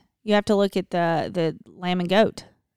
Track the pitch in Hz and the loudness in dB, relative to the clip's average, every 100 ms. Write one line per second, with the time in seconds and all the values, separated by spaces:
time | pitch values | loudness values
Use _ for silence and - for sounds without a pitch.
0 | _ _ 214 208 202 202 196 190 175 175 | _ _ 0 0 2 2 2 -2 -4 -2
1 | 170 160 - 175 160 156 - - 180 180 | 0 0 -2 -2 -4 -4 -14 -10 -4 -2
2 | 175 185 214 - - _ _ | 2 2 2 -2 -18 _ _